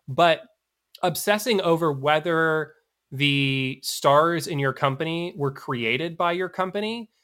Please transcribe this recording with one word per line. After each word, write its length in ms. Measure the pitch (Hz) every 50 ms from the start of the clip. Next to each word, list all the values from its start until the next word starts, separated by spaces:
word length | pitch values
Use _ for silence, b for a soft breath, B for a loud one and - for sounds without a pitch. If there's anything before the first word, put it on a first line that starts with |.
| b -
but 320 | 131 127 175 170 165 - - - _ _ _ _ _ _ _ _ - - -
obsessing 580 | 180 156 - - - 208 214 208 262 233 196
over 320 | 180 175 165 160 170 160 143
whether 800 | 135 131 147 151 156 151 175 165 160 160 160 156 156 156 147 - _ _ _ _ _ _ _ -
the 640 | 131 143 143 143 139 139 135 135 135 131 131 139 - -
stars 640 | - - - - 147 139 147 156 170 170 165 139
in 120 | 156 175 143
your 140 | 139 135 127
company 640 | - - 139 135 139 165 160 165 170 170 175 -
were 160 | - 139 139 139
created 640 | - - - 143 120 117 113 117 135 160 170 165
by 160 | 165 185 175 170
your 160 | 180 185 180
company, 600 | 180 - 185 190 180 202 208 214 226 233 226 - _ _